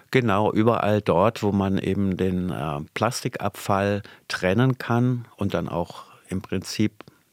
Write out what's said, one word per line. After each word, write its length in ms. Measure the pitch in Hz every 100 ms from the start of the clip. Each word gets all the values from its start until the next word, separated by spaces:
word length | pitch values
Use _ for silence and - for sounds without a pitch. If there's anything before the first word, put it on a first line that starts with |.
| _
Genau, 420 | 131 120 98 107
überall 480 | - 110 110 101 107
dort, 400 | - 82 104 -
wo 100 | 104
man 260 | 98 95 95
eben 360 | - 95 98 92
den, 360 | 95 90 90
äh, 280 | 67 76 73 78
Plastikabfall 1080 | - 110 123 131 - 98 - - 101 101 101 - - _
trennen 500 | - 92 104 131 127
kann 480 | - 117 123 123 113 -
und 180 | 101
dann 140 | 87 85
auch 360 | 82 87 - - - _
im 120 | 92
Prinzip 600 | - 92 - - 107 - - _ _